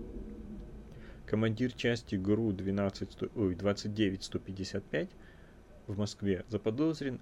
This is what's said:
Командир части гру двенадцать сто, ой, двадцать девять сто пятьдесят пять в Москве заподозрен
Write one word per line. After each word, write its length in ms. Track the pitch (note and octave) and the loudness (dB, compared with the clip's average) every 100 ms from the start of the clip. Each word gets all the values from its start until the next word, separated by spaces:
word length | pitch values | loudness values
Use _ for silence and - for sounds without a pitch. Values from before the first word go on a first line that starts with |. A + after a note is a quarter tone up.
| - - - - - - - - - - - - - | -10 -10 -10 -10 -12 -12 -12 -14 -14 -14 -14 -14 -2
Командир 440 | A2 A2+ A2 B2 | 2 4 4 0
части 440 | - A#2+ A#2 - G2+ | 2 2 2 0 2
гру 360 | F#2+ G#2+ A2+ | 4 6 4
двенадцать 600 | F#2+ G2 G2 G2 - G2 | 2 2 2 2 0 -6
сто, 160 | - G2+ | -4 -4
ой, 220 | - G2 F2+ | 2 2 4
двадцать 380 | G2 G2+ G#2+ | 2 2 0
девять 300 | G2+ G2+ F#2+ | 2 4 2
сто 160 | - - | -2 -6
пятьдесят 440 | - F#2+ F#2+ G2 | -4 -6 -4 -4
пять 280 | - D3+ F3+ - - - - - - - - | -2 -2 -2 -6 -18 -18 -20 -20 -20 -14 -6
в 100 | G2+ | -2
Москве 460 | G2+ - G2+ F2+ - | -2 0 2 2 0
заподозрен 720 | G#2 A2 A2+ D#3+ D#3 C#3 A#2+ | -2 0 2 2 2 -2 -4